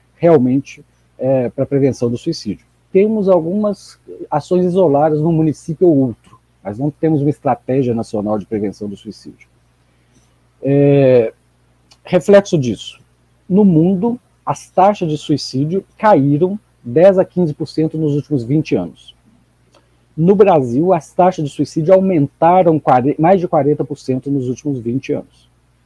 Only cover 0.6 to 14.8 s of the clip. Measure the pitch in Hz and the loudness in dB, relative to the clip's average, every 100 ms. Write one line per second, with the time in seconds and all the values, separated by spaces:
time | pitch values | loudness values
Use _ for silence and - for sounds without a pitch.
0.6 | - - - _ _ - 127 135 120 - | -4 -14 -20 _ _ -8 -2 -2 -2 -4
1.6 | 131 139 135 117 120 120 - 160 107 85 | -4 0 0 0 -4 -4 -6 -8 -8 -10
2.6 | _ _ _ 190 214 220 190 180 160 202 | _ _ _ 0 0 0 2 0 0 -4
3.6 | 208 196 - - - - - 151 - 180 | -4 -6 -12 -20 -20 -18 -8 -6 -2 0
4.6 | 180 180 175 139 156 151 160 160 160 139 | 0 2 2 2 2 0 0 0 0 -4
5.6 | - 160 180 143 131 113 _ _ _ _ | -8 0 2 2 0 -4 _ _ _ _
6.6 | - 107 143 - 160 156 143 135 131 120 | -12 -6 -6 -4 -2 0 0 -2 -2 -4
7.6 | - 131 123 117 110 107 104 107 - 107 | -2 -2 0 -2 -4 -6 -4 -4 -4 -6
8.6 | 101 92 104 98 107 - - - _ _ | -6 -8 -12 -12 -16 -18 -20 -20 _ _
9.6 | _ _ _ _ _ _ _ _ _ _ | _ _ _ _ _ _ _ _ _ _
10.6 | 135 139 143 143 135 127 113 - _ _ | 0 2 4 4 4 4 2 -4 _ _
11.6 | _ _ _ _ - 180 - 202 196 170 | _ _ _ _ -4 -2 4 4 4 -2
12.6 | 123 98 - - _ _ _ _ - 190 | -2 -4 -10 -20 _ _ _ _ -2 2
13.6 | 202 156 170 190 233 240 _ _ - 143 | 4 4 2 0 -2 -6 _ _ -10 -10
14.6 | - - | -6 0